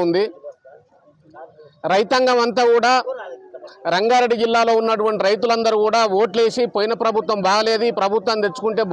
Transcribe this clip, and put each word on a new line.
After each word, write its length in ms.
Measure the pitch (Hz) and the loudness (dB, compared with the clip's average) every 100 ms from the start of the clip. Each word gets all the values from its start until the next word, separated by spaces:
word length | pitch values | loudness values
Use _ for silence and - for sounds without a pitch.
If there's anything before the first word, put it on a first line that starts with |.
ఉంది. 200 | 175 175 220 - - - - - _ _ _ _ _ - - - - _ 160 | 2 0 -2 -6 -18 -20 -20 -20 _ _ _ _ _ -20 -20 -20 -20 _ -2
రైతాంగం 480 | 196 220 254 254 247 233 | 0 0 2 2 2 2
అంతా 200 | 220 240 233 | 2 4 4
కూడా, 180 | 233 254 240 262 185 - - - - - 170 175 | 4 2 0 -8 -14 -18 -20 -20 -20 -10 -4 0
రంగారెడ్డి 420 | 220 247 247 226 | 2 2 2 0
జిల్లాలో 320 | 226 233 226 226 | 0 2 2 2
ఉన్నటువంటి 380 | 226 220 214 214 196 | 0 0 -2 0 0
రైతులందరూ 500 | 214 233 226 226 214 214 | 0 0 0 0 0 2
కూడా 160 | 226 220 196 | 2 2 0
ఓట్లేసి, 420 | 214 214 226 247 240 202 | 0 0 0 0 -2 -2
పోయిన 160 | 214 269 | -2 -2
ప్రభుత్వం 380 | 226 220 214 214 185 | -2 -2 -2 0 2
బాగలేదు, 340 | 208 220 220 233 | 2 2 0 0
ఈ 20 | 214 | 0
ప్రభుత్వం 440 | 196 214 240 220 202 | -2 0 -2 -2 -2
తెచ్చుకుంటే 400 | 170 214 214 208 | -4 -4 -2 0